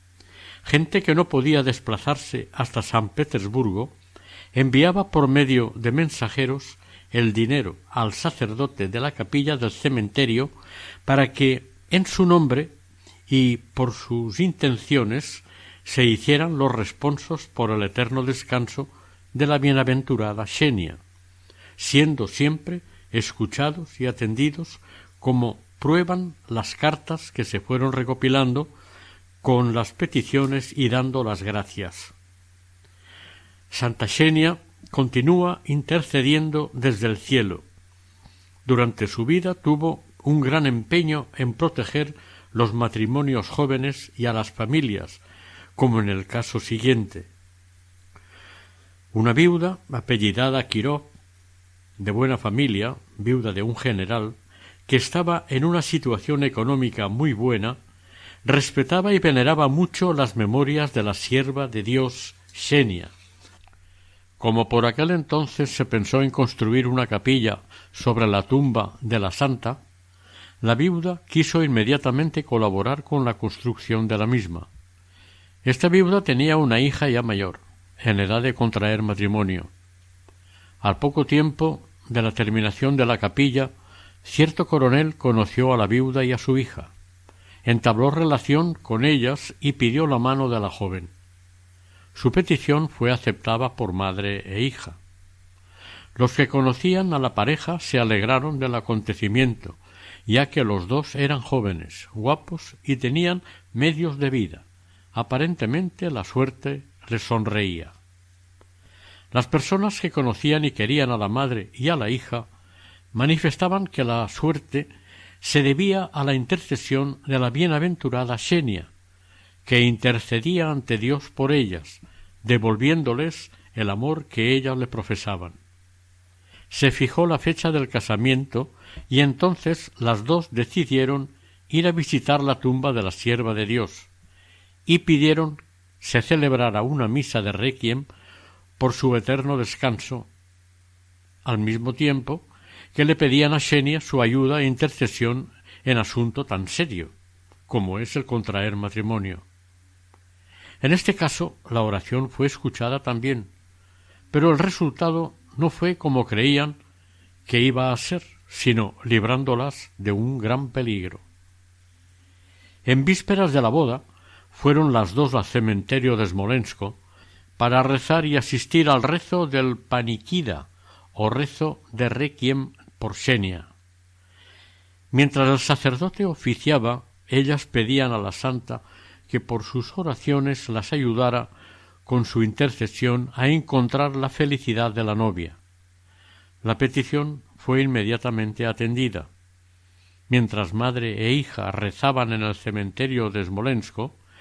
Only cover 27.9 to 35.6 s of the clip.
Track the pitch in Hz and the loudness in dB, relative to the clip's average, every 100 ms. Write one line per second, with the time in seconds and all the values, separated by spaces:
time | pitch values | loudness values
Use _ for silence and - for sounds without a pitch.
27.9 | 131 123 127 131 135 131 123 156 - - | -2 -4 0 2 2 2 0 -4 -12 -20
28.9 | - - - - _ - 123 120 113 110 | -20 -20 -20 -20 _ 2 2 4 0 -2
29.9 | - 139 131 - 139 135 135 127 - 127 | -4 -4 -2 0 0 0 -2 -4 -2 0
30.9 | 127 131 131 113 98 98 104 98 - 90 | 0 0 -2 -2 -4 -4 -4 -6 -10 -12
31.9 | - - - _ _ _ _ _ _ _ | -12 -18 -20 _ _ _ _ _ _ _
32.9 | _ - - - - - _ _ - 123 | _ -20 -20 -20 -20 -20 _ _ -6 -4
33.9 | 113 110 - 160 156 160 170 - _ - | -2 -4 2 4 4 2 0 -8 _ -6
34.9 | - 127 127 135 180 180 175 | -2 0 2 4 4 2 -2